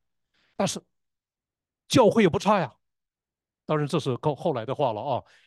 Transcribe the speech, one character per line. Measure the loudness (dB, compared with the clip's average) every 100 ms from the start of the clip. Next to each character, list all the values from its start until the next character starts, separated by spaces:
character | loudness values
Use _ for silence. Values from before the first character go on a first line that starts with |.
| _ _ _ _ _ -4
但 | -4
是 | -4 _ _ _ _ _ _ _ _ _ _ 0
教 | 4 4
会 | 6
也 | 2
不 | 2
差 | 0 0
呀。 | 0 _ _ _ _ _ _ _ _ _ -4
当 | -2
然 | -2
这 | -2
是 | -2 -4
后， | -4
后 | -4 -4
来 | -4 -6
的 |
话 | -4 -2
了 | -4
啊。 | -4 -6 -6 _